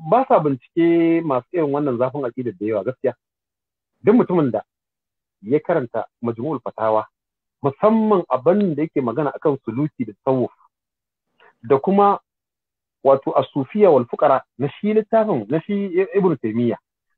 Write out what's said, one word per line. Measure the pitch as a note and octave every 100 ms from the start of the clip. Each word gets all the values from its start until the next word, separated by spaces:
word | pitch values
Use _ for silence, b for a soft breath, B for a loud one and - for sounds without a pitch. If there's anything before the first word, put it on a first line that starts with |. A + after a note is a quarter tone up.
| D#3
ba | A3+ C4
sa | A3
bincike | D3+ C3+ _ - E3+ E3+ E3 E3
masu | E3 B2+ -
irin | F3+ D3+
wannan | C#3 D3 A#2
zafin | B2+ C3+ B2+
aƙidar | - A#2+ F#2
da | G#2
yawa | G#2+
gaskiya. | G2 B2+ B2+ - _ _ _ _ _ _ _ _
Duk | - A#3
mutumin | F#3 F3+ C#3
da | G#2+ - _ _ _ _ _ _ _
ya | G2+ D3
karanta | - E3 B2 A2+ - _
Majmu'ul | A#2 A2+ C#3 D#3+
Fatawa, | G2+ - A2 A2 G#2+ _ _ _ _ _
musamman | C#3 - G#3 A3 G#3+ G3+ E3+
abin | B2+ C3 G3 G3+ C#3+
da |
yake | D#3+ D3+
magana | B2+ B2 D3 -
akan | E3 C3+ -
suluki | A#2 D3+ - A2
da |
tasawuf, | G2+ - C3 A2+ - _ _ _ _ _ _ _ _ b _
da | A#2 C#3
kuma | - G3 G3+ G3 _ _ _ _ _ _ _ _
wato | C3+ C3+ -
As-Sufiyya | D#3+ C3 D3 C3+ G#3+ G3+
wal | C#3 A#2+
Fuqara | - D3 C3 - _
na | C#3
shi | - G#3
littafin, | A3 G#3+ A3+ G#3+ D3+ G#2
na | D#3
shi | - G3+ G3+ F3 F#3+ G3
Ibn | F#3+ D3+
Taymiyyah, | A2+ A2+ A#2+ G#2 _ _ _